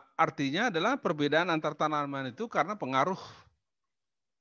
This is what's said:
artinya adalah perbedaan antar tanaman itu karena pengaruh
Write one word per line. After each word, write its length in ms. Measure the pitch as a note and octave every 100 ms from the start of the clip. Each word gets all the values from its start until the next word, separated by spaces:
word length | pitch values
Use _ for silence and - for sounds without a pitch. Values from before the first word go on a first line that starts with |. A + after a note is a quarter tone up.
| -
artinya 560 | - D#3+ - C#3 E3+ A#3+
adalah 240 | D#3+ G#3
perbedaan 560 | C#4 F#3+ D3+ C#3+ D#3 F3+
antar 240 | D#3+ D#3
tanaman 560 | D3+ D3+ D3 C#3+ C#3 C3
itu 160 | A#2 A3+
karena 320 | F#3+ - C#3+
pengaruh 400 | B2+ C3 F3 F#3+ - - _ _ _ _ _ _ _ _ _ _